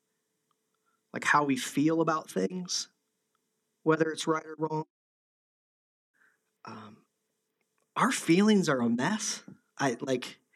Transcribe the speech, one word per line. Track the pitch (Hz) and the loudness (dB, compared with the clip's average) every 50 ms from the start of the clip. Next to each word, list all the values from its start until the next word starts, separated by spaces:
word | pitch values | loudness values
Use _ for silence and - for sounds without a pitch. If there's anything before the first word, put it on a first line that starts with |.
| _ _ _ _ _ _ _ _ _ _ _ _ _ _ _ _ _ _ _ _ _ _ - | _ _ _ _ _ _ _ _ _ _ _ _ _ _ _ _ _ _ _ _ _ _ -10
like, | 120 - | -4 0
how | - - 147 147 | 2 4 4 4
we | 139 135 | 2 0
feel | 127 - - - 135 143 156 165 165 | -2 -2 -4 0 2 2 2 2 2
about | 160 165 160 156 156 - | 2 0 0 -2 -4 -6
things, | - 190 185 185 185 185 180 175 - - - - _ _ _ _ _ _ _ _ _ _ _ _ _ _ _ _ _ _ - | -4 -4 -4 -4 -4 -6 -8 -6 -6 -6 -8 -10 _ _ _ _ _ _ _ _ _ _ _ _ _ _ _ _ _ _ 0
whether | 156 156 156 160 160 | 0 2 2 0 -2
it's | 156 - - | -4 -4 -2
right | 160 160 156 156 | -2 -2 -2 -4
or | 156 156 - | -10 -10 -8
wrong. | 156 156 156 156 156 - _ _ _ _ _ _ _ _ _ _ _ _ _ _ _ _ _ _ _ _ _ _ _ _ _ _ _ _ _ _ _ _ _ _ - | -6 -4 -4 -6 -6 -8 _ _ _ _ _ _ _ _ _ _ _ _ _ _ _ _ _ _ _ _ _ _ _ _ _ _ _ _ _ _ _ _ _ _ -20
Um, | 117 113 110 107 - - - _ _ _ _ _ _ _ _ _ _ _ _ _ _ _ _ _ _ - | -18 -16 -16 -18 -20 -20 -20 _ _ _ _ _ _ _ _ _ _ _ _ _ _ _ _ _ _ -2
our | - 196 247 262 | 0 0 2 0
feelings | - - - 165 185 208 220 214 196 175 151 | 0 2 4 4 6 6 6 6 4 4 2
are | 143 127 | 2 2
a | 120 117 | 2 2
mess. | 117 120 131 170 214 214 - - - - - - - - _ _ _ - | 0 0 0 0 -2 -2 -4 -6 -6 -8 -10 -18 -20 -20 _ _ _ -4
I, | - 135 117 - | -2 -2 -2 -2
like, | - - 131 127 - - - - _ _ _ | -2 -2 -2 -2 -4 -6 -14 -18 _ _ _